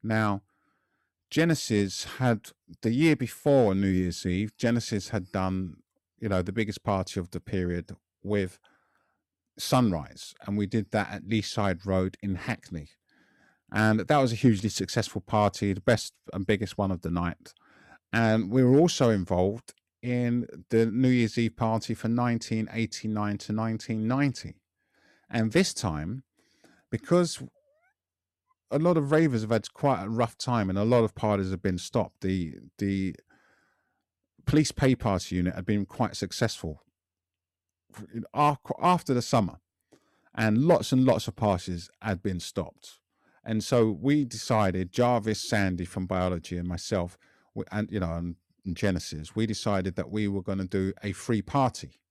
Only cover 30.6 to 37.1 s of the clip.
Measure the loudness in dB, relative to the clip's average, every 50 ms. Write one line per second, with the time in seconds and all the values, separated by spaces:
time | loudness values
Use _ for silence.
30.6 | 0 0 0 0 2 4 4 4 4 2 _ -2 0 0 2 2 0 -2 -4 -2
31.6 | -2 -2 -2 -2 -6 -2 -2 -2 -2 -2 _ _ -2 -2 0 0 -2 -4 -8 -14
32.6 | -20 -20 _ -4 -2 -2 0 0 -2 -4 -6 -10 _ _ _ _ _ _ _ _
33.6 | _ _ _ _ _ _ _ _ _ _ _ _ _ _ _ _ _ 2 2 2
34.6 | 2 2 -2 0 2 2 2 2 0 0 0 0 -2 -4 -2 0 0 -2 -2 -4
35.6 | -4 -2 -2 -2 -2 -6 -4 -4 -4 -4 -2 -6 -8 -8 -4 -4 -4 -4 -4 -8
36.6 | -10 -12 -12 -12 _ _ _ _ _ _